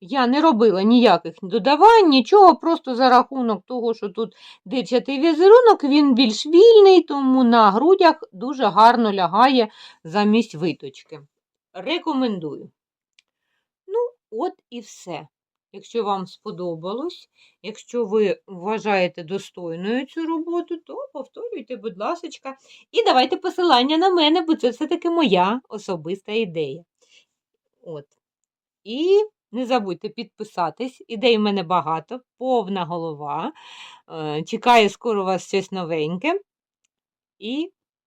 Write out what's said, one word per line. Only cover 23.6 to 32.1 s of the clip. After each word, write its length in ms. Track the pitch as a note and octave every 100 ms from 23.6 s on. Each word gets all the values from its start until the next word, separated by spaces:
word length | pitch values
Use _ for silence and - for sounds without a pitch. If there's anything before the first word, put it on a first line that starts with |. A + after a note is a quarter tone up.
| F4 B3 C4+ D#4+
на 120 | F#4+
мене, 320 | F4 D4+ F4
бо 140 | D#4+ D#4+
це 140 | B3
все-таки 400 | - D4+ E4+ E4+
моя 520 | E4+ C4 F3+ F#3 B3 -
особиста 640 | G#3+ - F3 D#3 G3 -
ідея. 520 | A3+ G3+ E3 C#3+ D#3 E3+ _ _ _ _ _ _ _ _ _
От. 240 | E3+ D3+ C#3+ _ _ _ _ _ _ _
І 420 | G3 B3+ F4 G4+ G#4+ _ _
не 140 | A3+ A#3+
забудьте 440 | B3 G3 E3+ G#3+
підписатись, 960 | A#3 - - G#3 - E3 - B3+ _ -
ідей 300 | A3 A#3+ A3
в 40 |
мене 220 | G#3 G3
багато, 580 | E3 F3 D#3 D#3+ -